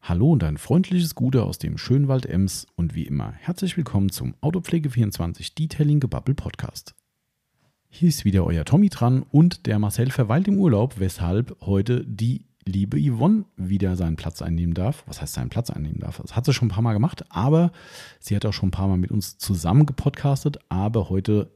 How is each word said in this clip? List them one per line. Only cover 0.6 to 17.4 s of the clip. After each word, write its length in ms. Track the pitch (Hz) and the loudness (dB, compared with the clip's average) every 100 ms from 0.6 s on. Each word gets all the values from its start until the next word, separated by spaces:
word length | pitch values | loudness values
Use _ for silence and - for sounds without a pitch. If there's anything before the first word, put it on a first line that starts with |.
| - 160 185 180 165 | 0 0 2 0 0
Gute 300 | - 123 131 | 0 0 2
aus 140 | 95 - | 0 -4
dem 180 | - 78 | -6 -6
schönen 320 | - 131 139 | 0 2 2
Wald 160 | 131 | 0
Ems 420 | - 90 98 - - - | 0 0 0 -2 -12 -4
und 180 | 85 | -4
wie 80 | 82 | -4
immer 320 | 65 69 53 - | -4 -4 -4 -8
herzlich 360 | - 180 190 170 | -8 -4 -4 -4
willkommen 320 | 123 101 98 | -2 0 0
zum 280 | - 64 - | -2 -8 -4
Autopflege 480 | 151 180 - 170 151 | -2 -2 -2 -2 -2
vierundzwanzig 640 | 123 104 - 87 85 90 | 0 -2 0 -6 -6 -12
Detailing 460 | - - - 151 147 | -6 -6 0 2 2
Gebubble 340 | 127 - - | 2 -2 -2
Podcast. 600 | 143 - - - - - _ _ _ _ _ _ _ _ _ _ | -4 -4 -8 -12 -12 -20 _ _ _ _ _ _ _ _ _ _
Hier 180 | - 170 | 0 2
ist 160 | 147 | 2
wieder 220 | 104 95 82 | 2 2 2
euer 180 | 85 | -2
Tommy 240 | 76 - 202 | 2 4 4
dran 340 | - 120 131 - | 2 0 0 2
und 360 | 143 175 - - | 6 6 4 -2
der 120 | 107 | 0
Marcel 320 | 104 - 120 | 0 0 -2
verweilt 380 | - 110 131 190 | 0 0 2 2
im 80 | 202 | 2
Urlaub, 420 | 185 104 123 - | 4 4 2 0
weshalb 560 | 92 - 85 98 123 - | -4 -2 0 0 -2 -6
heute 460 | - 98 104 123 123 | 0 0 2 -2 -2
die 400 | 104 113 131 _ _ | -4 -2 -4 _ _
liebe 340 | - 95 98 143 | -4 -2 0 0
Yvonne 460 | 147 117 151 214 196 - | 0 2 2 2 0 -8
wieder 380 | 92 98 95 90 | -2 0 0 0
seinen 200 | 85 78 | -2 -2
Platz 240 | 82 - | -6 -8
einnehmen 320 | 82 85 85 | -4 -2 0
darf. 320 | 85 95 151 - | 0 -2 -4 -10
Was 140 | - | -12
heißt 140 | - | -10
seinen 160 | - 123 | -6 -6
Platz 180 | - 120 | -4 -6
einnehmen 320 | - 76 - | -6 -6 -6
darf? 220 | - - | -8 -10
Das 120 | - | -6
hat 120 | - 127 | -2 0
sie 80 | |
schon 140 | 131 113 | 2 0
ein 40 | |
paar 100 | 90 | 0
Mal 120 | 117 | 0
gemacht, 320 | 104 143 - - | 2 0 -2 -10
aber 420 | - | -2